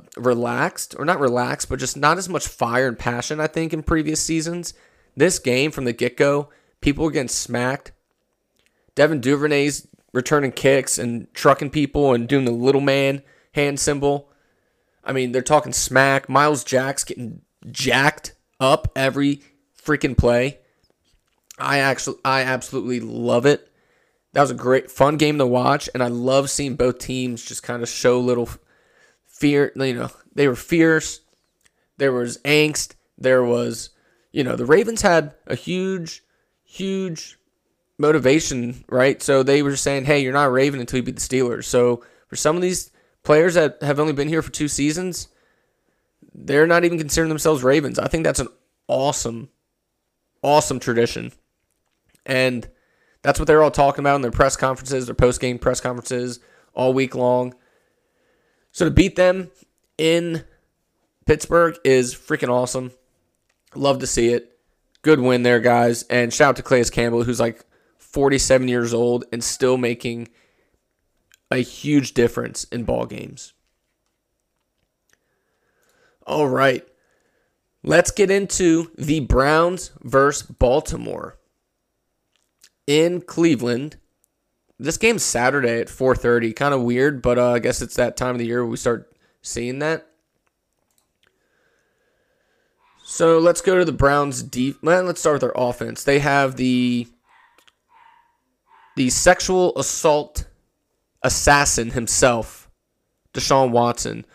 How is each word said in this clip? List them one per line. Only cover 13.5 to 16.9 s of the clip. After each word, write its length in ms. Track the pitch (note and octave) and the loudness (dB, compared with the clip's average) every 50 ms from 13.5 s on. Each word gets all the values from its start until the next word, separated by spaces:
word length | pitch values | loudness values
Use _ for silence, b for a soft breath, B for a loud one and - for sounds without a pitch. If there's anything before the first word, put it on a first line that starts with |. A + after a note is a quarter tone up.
| b | b
hand 280 | D3 C#3+ C#3+ C#3+ C3+ | -2 -2 -2 -2 -2
symbol. 500 | - D3+ D3 C#3+ C#3+ C#3+ C#3+ C#3+ C#3+ _ _ _ _ _ _ _ _ _ _ _ _ _ _ _ - | -2 -2 -2 0 0 0 0 -2 -4 _ _ _ _ _ _ _ _ _ _ _ _ _ _ _ -10
I 100 | - C3+ | -6 -4
mean, 200 | C3+ B2+ B2 A#2+ | -2 -2 -2 -2
they're 100 | C3 B2 | -2 0
talking 300 | - D3+ D3+ C#3 C3 - | 2 2 2 2 0 -6
smack. 560 | - - - B2+ C3 C3+ C#3 C3+ C3+ - - | -6 -4 0 2 2 4 4 2 0 -2 0
Myles 340 | C3 C3+ D3 D3+ D3+ C3 - | 2 2 4 4 2 0 -2
Jack's 400 | - C3+ C3 C3 C3+ | -2 -2 0 0 -2